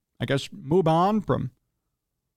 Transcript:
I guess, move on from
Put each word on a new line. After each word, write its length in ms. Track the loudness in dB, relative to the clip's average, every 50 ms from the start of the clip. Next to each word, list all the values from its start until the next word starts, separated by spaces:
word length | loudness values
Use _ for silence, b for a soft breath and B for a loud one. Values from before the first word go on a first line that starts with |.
| _ _ _ -8
I 60 | -4
guess, 220 | -2 -2 -2 -4 -6
move 360 | -14 -12 -4 0 0 2 2 4
on 340 | 2 2 2 2 0 0
from 280 | -2 -2 -2 -2 -4 -6 -10 _ _ _ _ _ _ _ _ _ _ _ _ _ _ _ _